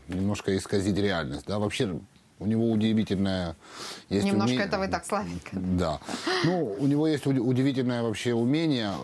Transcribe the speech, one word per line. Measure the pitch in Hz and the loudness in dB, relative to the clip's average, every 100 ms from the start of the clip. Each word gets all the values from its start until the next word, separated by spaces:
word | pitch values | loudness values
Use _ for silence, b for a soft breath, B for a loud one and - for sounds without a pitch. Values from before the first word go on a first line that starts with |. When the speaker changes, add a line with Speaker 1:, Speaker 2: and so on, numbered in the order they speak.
| - | -6
Speaker 1:
немножко | 87 98 101 - 95 | -4 -2 -2 0 -2
исказить | - 101 95 95 | 0 0 2 2
реальность. | 101 87 71 71 - | 2 0 -2 -6 -4
Да? | 104 | -2
Вообще | 104 - 120 82 - - _ - | -2 -2 -2 -4 -10 -20 _ -8
У | 95 | -2
него | 113 117 | 2 2
удивительное | 110 110 110 104 95 98 92 87 80 B B B B B | 2 2 2 2 0 0 0 -4 -6 B B B B B
есть | 98 | 0
Speaker 2:
Немножко | 196 196 202 | 2 2 2
Speaker 1:
уме-, | 254 | 2
Speaker 2:
это | - 196 | 0 -2
вы | 190 | -2
так | 180 | -4
слабенько. | - 208 185 175 - | -2 -4 -4 -8 -8
Speaker 1:
Да. | 196 185 185 85 73 B B B 370 | -6 -2 0 0 -2 B B B 0
Ну, | - 180 135 98 | 2 2 0 0
у | 139 | 2
него | 147 156 | 4 4
есть | 151 143 | 2 2
уди-, | 135 | 2
удивительное | 117 127 135 135 123 123 | 2 2 2 2 0 0
вообще | 117 104 120 | 0 -2 0
умение. | 117 120 151 165 131 104 82 | 2 2 2 2 2 0 -4